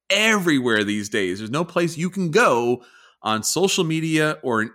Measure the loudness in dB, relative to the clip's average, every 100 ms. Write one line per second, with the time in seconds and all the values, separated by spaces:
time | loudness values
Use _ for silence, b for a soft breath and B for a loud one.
0 | -4 0 2 2 2 2 2 2 2 -2
1 | -2 -2 -2 -4 -6 -6 -2 -2 -2 -2
2 | -6 -4 0 2 4 4 2 -2 B B
3 | B B -4 -2 -2 0 0 0 0 -2
4 | 0 0 0 -2 -2 -2 -2